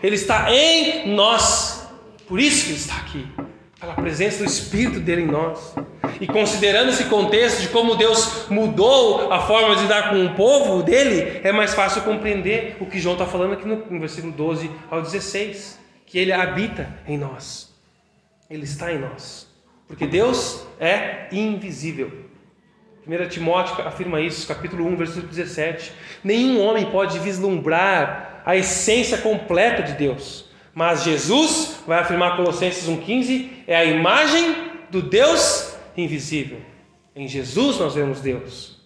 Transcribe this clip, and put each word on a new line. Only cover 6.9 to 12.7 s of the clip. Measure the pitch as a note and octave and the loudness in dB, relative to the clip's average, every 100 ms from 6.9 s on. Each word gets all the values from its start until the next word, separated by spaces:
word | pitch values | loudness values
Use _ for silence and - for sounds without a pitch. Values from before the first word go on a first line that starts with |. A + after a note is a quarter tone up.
| B3 | 2
contexto | B3 G#3+ G3 G#3 A#3+ - | 2 2 4 4 4 2
de | F#3 | 0
como | A#3 A#3 G#3+ | 2 2 4
Deus | A3 A3 - A3+ A3 | 4 4 2 -2 -2
mudou | G3+ A3 D3 G#3 C4+ A#3 F3+ - | 0 0 4 6 8 6 4 2
a | F#3 | 0
forma | - G#3+ A3 G3+ | 2 4 4 4
de | |
lidar | G3+ G#3 G#3 | 4 2 2
com | G3+ F3+ | 2 2
o | |
povo | E3+ G#3 C#4+ - F#3 | 4 6 6 4 2
dele, | E3+ A#3+ C#4 F#3+ C#3 - | 4 4 4 2 -2 -2
é | F#3+ | 0
mais | G#3 G#3 - | 2 2 2
fácil | G3 G#3+ | 0 0
compreender | G#3 G#3+ G#3+ G3+ F3+ A3 A3 | -2 -2 -2 -2 -2 -2 -4